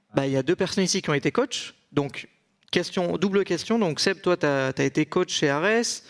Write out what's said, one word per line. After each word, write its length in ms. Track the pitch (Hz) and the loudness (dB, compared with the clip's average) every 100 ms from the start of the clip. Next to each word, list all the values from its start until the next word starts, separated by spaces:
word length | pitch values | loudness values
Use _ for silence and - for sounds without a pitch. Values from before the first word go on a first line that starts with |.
| _ | _
Bah, 140 | 139 139 | -2 0
il 60 | |
y 40 | 135 | 0
a 60 | |
deux 120 | 131 180 | 0 0
personnes 280 | 185 - | 0 0
ici 180 | 185 190 | 0 0
qui 80 | - | 0
ont 40 | |
été 180 | 143 156 | 0 0
coach. 420 | - 277 - - - _ | 0 -2 -4 -10 -16 _
Donc, 360 | 147 143 - - _ _ _ - | -4 -4 -6 -18 _ _ _ -4
question, 460 | 180 175 - 175 170 | -2 -2 -2 -2 0
double 260 | 196 196 185 | 0 2 0
question. 340 | 170 - 226 | -2 0 0
Donc, 200 | 190 143 | 0 0
Seb, 220 | - 190 | 0 0
toi, 140 | - 175 | 0 2
t'as, 360 | 147 139 131 | 2 2 0
t'as 100 | 131 | 0
été 220 | 139 151 151 | 0 2 0
coach 260 | 180 180 | 0 0
chez 160 | - 151 | 0 0
Ares. 140 | 143 190 220 226 - - | 2 2 2 0 -4 -12